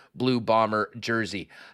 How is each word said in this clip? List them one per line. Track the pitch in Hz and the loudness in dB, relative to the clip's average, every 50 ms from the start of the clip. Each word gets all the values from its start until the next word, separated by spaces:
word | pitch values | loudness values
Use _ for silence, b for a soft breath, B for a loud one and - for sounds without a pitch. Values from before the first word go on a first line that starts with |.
| b b b | b b b
Blue | - 123 127 127 120 | -2 0 0 0 0
Bomber | 110 107 110 113 110 107 107 107 107 - - 120 | 2 2 4 4 4 2 2 0 -2 -4 -6 -10
jersey. | 104 - 117 113 110 95 98 98 82 - B B B B | -6 -2 -2 -2 -2 -4 -6 -8 -10 -12 B B B B